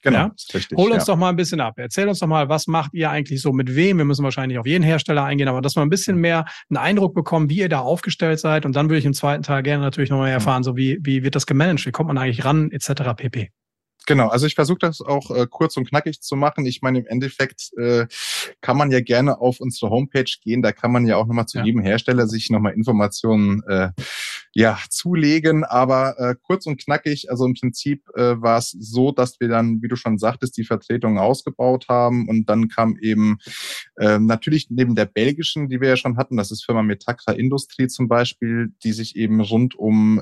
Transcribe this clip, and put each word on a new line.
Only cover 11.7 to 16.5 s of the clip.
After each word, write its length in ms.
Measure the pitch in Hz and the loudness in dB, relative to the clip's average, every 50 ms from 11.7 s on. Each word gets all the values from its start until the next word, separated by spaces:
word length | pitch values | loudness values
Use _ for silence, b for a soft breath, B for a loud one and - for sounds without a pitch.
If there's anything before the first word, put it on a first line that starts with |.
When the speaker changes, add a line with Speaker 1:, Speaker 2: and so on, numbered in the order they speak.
| 170 139 - | 2 0 -4
Speaker 2:
Wie 60 | 131 | -6
kommt 160 | - - 160 160 | -4 -4 -2 -2
man 100 | 139 131 | -2 -2
eigentlich 260 | 131 131 117 113 - | -2 -2 -4 -2 0
ran, 280 | 131 147 156 151 151 | 0 2 2 0 0
et 100 | - 135 | -4 -6
cetera 320 | - - 139 - 135 127 117 | -4 -4 -4 -2 -2 -4 -4
pp.? 360 | - - 123 - 120 95 - _ _ _ _ _ _ _ _ _ _ _ - | -4 -6 -6 -6 -6 -8 -8 _ _ _ _ _ _ _ _ _ _ _ 0
Speaker 1:
Genau, 180 | 143 131 117 | 2 4 4
also 200 | 107 113 123 147 151 | 2 2 0 0 0
ich 80 | - | 0
versuche 240 | - 151 135 180 - | 0 0 0 0 0
das 200 | - 170 156 - | 0 -2 -2 -4
auch, 300 | - - 143 139 - - | -4 -4 -4 -4 -4 -4
äh, 160 | 120 123 123 120 | -2 -2 -2 -2
kurz 280 | - - 160 160 - | 0 -2 -2 0 0
und 120 | 139 127 - | -4 -4 -2
knackig 320 | 139 151 - 160 151 - | -2 -2 -2 -2 -8 -8
zu 140 | - - 143 | -8 -6 -2
machen. 320 | 135 143 147 | 0 0 0